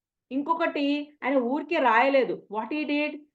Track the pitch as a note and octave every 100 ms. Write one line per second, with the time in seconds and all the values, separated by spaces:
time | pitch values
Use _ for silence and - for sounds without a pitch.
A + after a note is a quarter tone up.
0 | _ _ _ C4 D4 E4 D#4+ D#4 C#4+ D4
1 | D4 _ C4 C#4 A#3 D4 D4+ E4 B3+ A3
2 | C4+ C4+ G3+ - - G#3 A3+ D4+ C#4+ D4
3 | D4 D4 -